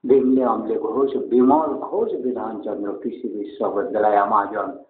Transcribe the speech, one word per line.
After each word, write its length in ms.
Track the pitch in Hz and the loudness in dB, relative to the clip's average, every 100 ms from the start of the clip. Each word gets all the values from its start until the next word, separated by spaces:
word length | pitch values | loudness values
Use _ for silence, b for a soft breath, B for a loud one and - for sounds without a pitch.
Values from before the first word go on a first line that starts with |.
| 127 | 6
Bimle 400 | 131 127 131 123 | 4 6 2 2
Amle 320 | 110 107 113 | 0 -2 -4
Ghosh, 380 | - 131 139 123 - | -2 0 0 -2 0
Bimal 480 | 120 127 147 156 - | 4 6 4 2 -4
Ghosh, 320 | - 170 226 170 | -6 -4 -2 -2
Bidhan 400 | 127 117 110 107 | -4 -4 -6 -8
Chandra, 300 | 104 101 101 | -8 -6 -6
Krishi 320 | - 120 - 113 | -6 -8 -8 -8
Vishwavidyalaya 1040 | 101 98 - 101 98 98 107 107 101 101 | -8 -10 -4 -2 -2 -2 0 2 4 4
Mahajan, 480 | 107 101 104 95 92 - | 2 0 -4 -6 -8 -20